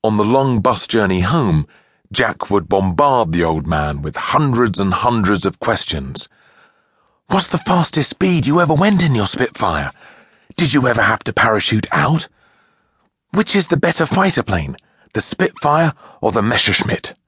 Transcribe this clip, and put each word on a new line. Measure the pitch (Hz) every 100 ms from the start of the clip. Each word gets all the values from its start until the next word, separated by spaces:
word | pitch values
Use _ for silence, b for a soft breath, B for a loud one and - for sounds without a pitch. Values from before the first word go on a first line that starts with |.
On | - 107
the | 104
long | 131 135 120
bus | 98 123 -
journey | 117 101 92
home, | 92 165 117 78 73 b b b b
Jack | 98 107 - -
would | 101 -
bombard | 98 95 87 143 131 98
the | 85
old | 82 80 71
man | 78 76 71
with | 76 -
hundreds | - - 147 120 120 95
and | 98
hundreds | 90 123 117 98 101
of | 95 -
questions. | - 107 - 80 67 - - b b b b b b b b b _
"What's | 190 -
the | 175
fastest | - 180 156 - 143
speed | - 185 175 127
you | 156
ever | 165
went | 151 196 196
in | 165 120
your | 101
Spitfire? | - 127 - 101 76 71 B B B B B B -
Did | 165 147
you | 127
ever | 117
have | 107 110
to | -
parachute | - 113 107 - 110 -
out? | - 104 160 - _ _ _ _ _ _ _ _ _ _
Which | 180 220 202
is | 175
the | 160
better | 175 165 160
fighter | 180 196 151
plane, | - 92 71 65 b b b
the | 110
Spitfire | - - 185 - 147 151 165 - B B
or | -
the | 107
Messerschmitt?" | 107 120 - 90 - 90 - -